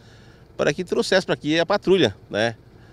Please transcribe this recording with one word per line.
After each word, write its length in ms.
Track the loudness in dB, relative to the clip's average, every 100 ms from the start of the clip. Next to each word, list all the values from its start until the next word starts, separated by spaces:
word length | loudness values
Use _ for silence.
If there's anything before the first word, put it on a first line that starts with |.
| -16 -20 -20 -20 -12 -4
para 180 | -2
que 120 | -2 -4
trouxesse 400 | -4 0 0 0
para 80 |
aqui 260 | -4 -2 -2
a 60 | 0
patrulha, 500 | 0 2 2 2 -2 -8
né, 260 | -4 -4 -4 -16 -20 -20